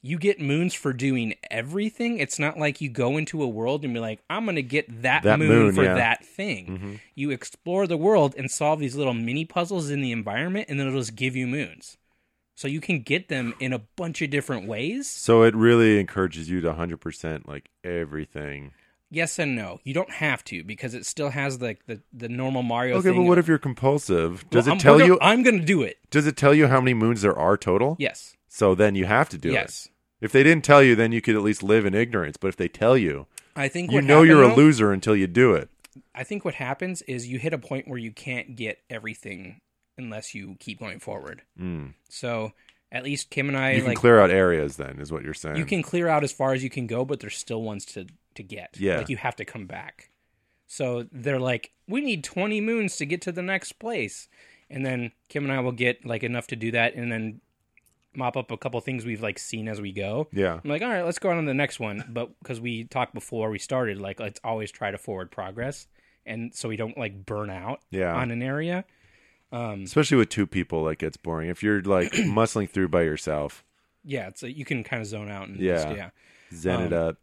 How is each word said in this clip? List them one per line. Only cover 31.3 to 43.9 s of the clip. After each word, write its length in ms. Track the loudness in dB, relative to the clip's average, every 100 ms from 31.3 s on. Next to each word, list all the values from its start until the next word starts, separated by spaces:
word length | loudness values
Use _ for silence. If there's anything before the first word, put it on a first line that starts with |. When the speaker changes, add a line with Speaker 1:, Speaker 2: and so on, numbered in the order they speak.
| 2
Speaker 2:
at 60 |
least 200 | 2 -2
live 240 | 4 4 4
in 80 |
ignorance. 420 | 0 0 -2 -4 -4
But 120 | -6
if 80 | -4
they 120 | -6
tell 300 | 0 4 4
you, 280 | 2 -4 -12 -20 _ -8
Speaker 1:
I 120 | -6
think 220 | -6 0
Speaker 2:
you 60 | 2
Speaker 1:
what 60 |
Speaker 2:
know 160 | 8 10
you're 200 | 12 12
a 60 | 10
Speaker 1:
happened, 100 | 10
though, 60 |
Speaker 2:
loser 280 | 8 8 2
until 240 | 2 2 2
you 100 | 4
do 280 | 4 6
it. 160 | 4 0 _ _ -20 _
Speaker 1:
I 100 | -14
think 200 | -10 -8
what 100 | -8 -8
happens 440 | -8 -8 -8 -10
is 240 | -10 -10 -8
you 120 | -8
hit 160 | -6
a 40 | -8
point 300 | -8 -10 -8
where 100 | -12
you 140 | -12
can't 420 | -14 -12 -10 -12
get 260 | -10 -10 -10 _
everything 720 | -14 -12 -14 -14 -16 -16 -20 _ _ _ -16
unless 360 | -14 -14 -14
you 220 | -16 -16 -16
keep 180 | -16 -14
going 180 | -14 -14
forward. 440 | -14 -14 -14 -18 _ -12
Speaker 2:
Mm. 320 | -10 -10 -12 -20 _
Speaker 1:
So 440 | -12 -8 -8 -8 _ _ _ _
at 140 | -12
least 240 | -8 -8 -6
Kim 200 | -6 -4
and 80 | -2
I, 160 | 0
Speaker 2:
You 80 | 0
can 80 | 0